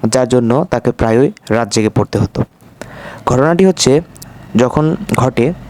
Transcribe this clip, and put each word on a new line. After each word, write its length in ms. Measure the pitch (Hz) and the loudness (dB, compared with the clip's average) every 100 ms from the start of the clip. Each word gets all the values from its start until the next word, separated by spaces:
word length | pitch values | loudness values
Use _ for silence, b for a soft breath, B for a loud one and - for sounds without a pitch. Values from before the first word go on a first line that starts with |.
| 113 | 0
যার 200 | 127 123 | 0 2
জন্য 380 | 123 117 123 - | 2 2 0 0
তাকে 200 | 123 123 | -2 -2
প্রায়ই 400 | - 113 113 143 - - | -2 0 2 2 -2 -4
রাত 240 | 110 113 | -2 0
জেগে 160 | 113 107 | 0 0
পড়তে 300 | - 104 104 | 0 -2 -2
হতো। 240 | 104 - 120 _ - B B B B B - | -2 -4 -8 _ -20 B B B B B -2
ঘটনাটি 400 | 135 147 170 190 | 0 2 4 2
হচ্ছে, 360 | 180 - 143 175 - - - - - | 2 2 2 0 -18 -20 -20 -4 0
যখন 400 | 123 151 156 - - - | 2 2 0 -2 -4 -2
ঘটে 380 | 127 120 120 185 | 0 0 -2 -4